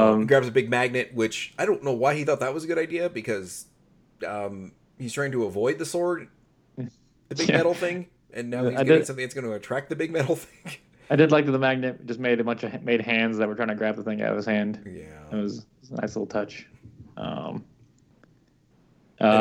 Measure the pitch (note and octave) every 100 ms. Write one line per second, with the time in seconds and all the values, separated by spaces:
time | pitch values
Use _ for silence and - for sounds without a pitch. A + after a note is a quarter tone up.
0 | A2 G#2+ A2 C3+ B2 B2+ A#2 B2 B2+ B2
1 | A#2+ A#2+ A2 - - - G3 D#3+ C#3 A#2
2 | C3+ D3+ D3 B2+ B2+ D#3 D#3+ E3 E3 E3+
3 | F3 B2+ A2+ G2+ F2+ - - _ _ _
4 | _ _ F2 G#2 G2+ G2 F#2+ - _ -
5 | A#2+ C#3+ C#3 B2+ G#2 G2+ A#2+ D#3 D#3 F3
6 | F3 E3 C#3 _ _ _ _ - A#2 -
7 | _ _ - C#3 E3 E3 E3 F3 F3 F3+
8 | F3 _ _ A#2 A#2+ B2 B2 C3 C3+ D#3
9 | D3+ C3 B2+ C#3 A#2+ G#2 - C3 - D#3
10 | D#3+ D#3+ C3+ D#3 - _ - - _ _
11 | - C#3+ D#3 D3+ C#3+ C3 C3 C3 B2+ A#2+
12 | A#2+ A#2 B2+ A#2 A#2 A2+ A#2 C3 A#2 A#2
13 | A2 A2+ A2+ A2 G#2+ G#2+ A2+ G#2+ A2 G#2+
14 | A2 G#2+ A2 G#2 G#2+ G#2 G#2 G#2+ G2 E2+
15 | D#2 D2+ - G#2+ G#2 A2+ - _ B2+ A#2
16 | A2 A2 G2+ G#2+ G2+ - - - - -
17 | - - F2 D#2 D#2 - - _ _ _
18 | _ _ _ _ _ _ _ _ _ _
19 | _ - G#2+ G#2+